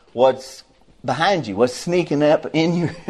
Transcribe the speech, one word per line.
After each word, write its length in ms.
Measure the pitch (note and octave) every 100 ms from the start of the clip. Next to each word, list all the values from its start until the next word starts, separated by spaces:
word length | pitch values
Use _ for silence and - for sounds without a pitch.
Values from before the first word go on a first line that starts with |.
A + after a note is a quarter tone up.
| _
what's 520 | A#2 C3 C3 - - _ _ _ _
behind 420 | - C3 F#3+ F#3 A2+
you, 100 | F#2+
what's 180 | B2
sneaking 480 | - F3 F3+ D#3+ C#3+
up 240 | D3 D#3+ -
in 220 | - E3+
your, 160 | F3 E3 -